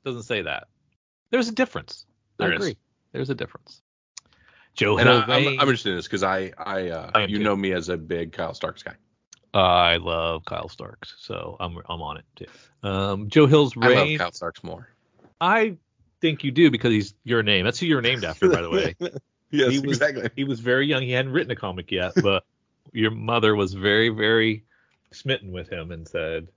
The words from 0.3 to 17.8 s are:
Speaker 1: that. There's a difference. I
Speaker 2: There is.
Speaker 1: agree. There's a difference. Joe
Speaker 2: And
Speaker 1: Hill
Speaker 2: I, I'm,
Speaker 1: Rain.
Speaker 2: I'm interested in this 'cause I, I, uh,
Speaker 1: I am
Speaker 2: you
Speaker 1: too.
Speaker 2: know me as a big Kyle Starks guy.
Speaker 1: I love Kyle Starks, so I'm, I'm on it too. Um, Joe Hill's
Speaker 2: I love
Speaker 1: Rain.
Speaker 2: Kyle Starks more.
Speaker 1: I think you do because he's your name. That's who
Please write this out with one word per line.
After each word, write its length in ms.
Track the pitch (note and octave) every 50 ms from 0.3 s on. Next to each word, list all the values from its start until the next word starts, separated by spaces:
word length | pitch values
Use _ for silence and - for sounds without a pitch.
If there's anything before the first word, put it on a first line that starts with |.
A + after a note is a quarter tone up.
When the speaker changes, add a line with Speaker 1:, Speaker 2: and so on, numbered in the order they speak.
| B2 G#2
Speaker 1:
that. 260 | F2 D2+ C#2 - - _ _ _ _ _ _ _ _ _ _ _ _ _
There's 180 | A3+ B3+ A#3+ A#3
a 40 |
difference. 520 | A3 - B3+ - - - - - - - - _ _ _ _ _ _ _
I 60 | -
Speaker 2:
There 60 | - E2
is. 60 | D#2+
Speaker 1:
agree. 160 | G3+ E3 A2 _ _ _ _ _ _ _
There's 180 | - C3 C3 C3
a 40 | C3+
difference. 460 | - - - - - _ - - _ _ _ _ _ _ _ _ - _ _ _ _ _ _ _ _ _ _ _
Joe 240 | - G#2 G2+ A2 -
Speaker 2:
And 100 | A#2+ A#2+
Speaker 1:
Hill 100 | A#2+ A#2+
Speaker 2:
I, 20 |
I'm, 60 | - A#2+
Speaker 1:
Rain. 300 | - - C#3 C#3+ C#3 -
Speaker 2:
I'm 80 | C#3+ C#3
interested 220 | B2+ A2 - G#2
in 60 | F#2
this 120 | F2 E2 -
'cause 160 | - G2 F#2
I, 280 | F#2+ F#2+ F#2+ F#2+ F#2 - -
I, 300 | - G2+ G2 F#2+ F#2 F2
uh, 220 | E2 D#2+ E2 E2+ -
Speaker 1:
I 80 | A2
am 80 | G#2 G2
Speaker 2:
you 80 | G#2 G#2
Speaker 1:
too. 60 | G#2+
Speaker 2:
know 100 | G#2+ G2+
me 180 | G2 G2 F#2+
as 160 | F#2 F2 D#2+ F2
a 80 | F2+
big 360 | E2 D#2+ D#2+ F#2 E2 E2+ D#2+
Kyle 220 | - - E2+ E2 E2+
Starks 280 | - - - - -
guy. 120 | - - - _ _ _ _ _ _ _ - _ _ _
Speaker 1:
I 460 | - G2+ F#2+ F#2 F2 F2 F2 E2+ E2+ E2+
love 460 | E2+ E2+ E2 E2 E2 E2 E2 D#2+ D#2+
Kyle 240 | - - E2 D#2 -
Starks, 460 | - - A2+ - - _ - - - _
so 360 | - - G2+ F2+ E2 E2+ - -
I'm, 160 | F#2 F2 E2+ E2+ E2 -
I'm 140 | F2 E2+
on 140 | D#2+ D2+ D2+
it 80 | D#2 - _ _
too. 540 | - F2 - - - - _ _ _ - G2+
Um, 400 | G2 F#2+ G2 G2+ G2 G2 G#2 G#2
Joe 180 | - D#3 D3+
Hill's 300 | C3+ D3 D3+ D3 B2+ -
Speaker 2:
I 40 | A#2+ A#2+
love 20 | B2+ B2
Speaker 1:
Rain. 220 | - - D3+ D#3 D3+
Speaker 2:
Kyle 140 | F2+ F2+
Starks 320 | - - F2+ E2+ - - -
more. 240 | E2+ E2 F2 B2 _ _ _ _ _ _ _ _ - _ _
Speaker 1:
I 360 | E3 F3 G#3 A3+ A3 A3+ F#3 D#3+ _ _ _ _ _ _ _ _
think 220 | - E3 D#3 -
you 80 | - C#3
do 220 | B2 D#3 E3+ D3+
because 180 | A#2+ A2+ - B2
he's 240 | A2+ G#2+ G2+ - - _
your 220 | _ A2+ A#2+ A#2 A2
name. 200 | G#2+ G#2 F#2+ F2+
That's 140 | A2 A#2+
who 80 | -